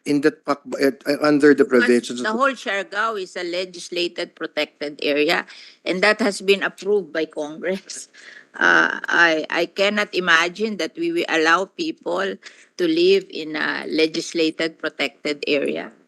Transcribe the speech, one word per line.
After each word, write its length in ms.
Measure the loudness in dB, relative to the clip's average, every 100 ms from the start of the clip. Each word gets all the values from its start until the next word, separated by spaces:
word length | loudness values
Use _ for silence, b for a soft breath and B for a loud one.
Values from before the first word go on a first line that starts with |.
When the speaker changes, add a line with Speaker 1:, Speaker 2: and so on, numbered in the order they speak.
| -2
Speaker 1:
in 160 | 0
that 240 | 0 -2 -6
pac-, 160 | -6 -6 -2
uh, 160 | -2 0 -4 0 2
under 320 | 6 6 6
the 80 | 4
Speaker 2:
Because 240 | 4 4
Speaker 1:
provisions 320 | 2 0 -6
of 40 | -4
Speaker 2:
the 40 |
Speaker 1:
the 80 | 0
Speaker 2:
whole 160 | -2
Siargao 640 | -2 -6 -6 -4 -4 -4 -4
is 160 | -8
a 80 | -8
legislated 960 | -6 -6 -8 -12 -8 -4 -4 -6 -10 -10
protected 640 | -8 -4 -6 _ -10 -4
area, 480 | -2 2 2 0 -4 B B B
and 240 | -6 2 2
that 160 | 2
has 200 | 0 0 2
been 160 | 2
approved 480 | 0 -4 0 0 0
by 160 | -4 -6
Congress. 800 | -6 -10 -6 -4 -4 -8 -16 -16 B B B B
Uh, 480 | 0 4 4 2 -2 -2
I, 400 | 4 4 2 -2
I 160 | -4 -2
cannot 480 | 0 0 0 -2
imagine 640 | -2 2 2 2 -2 -4 -4
that 160 | -6
we 160 | -4 -2
will 160 | -2 0
allow 400 | 2 4 2 0
people 640 | -6 -8 -6 -6 -4 -4 -8 B B B -2
to 80 | 0
live 400 | 4 4 4 2
in 240 | -10 -8 -4
a 320 | -4 -4 -4
legislated 880 | 0 0 0 -4 -2 -2 0 -6 -4
protected 640 | -8 -4 -6 -4 -6 -4 -2
area. 400 | -2 -2 -6 -10 -16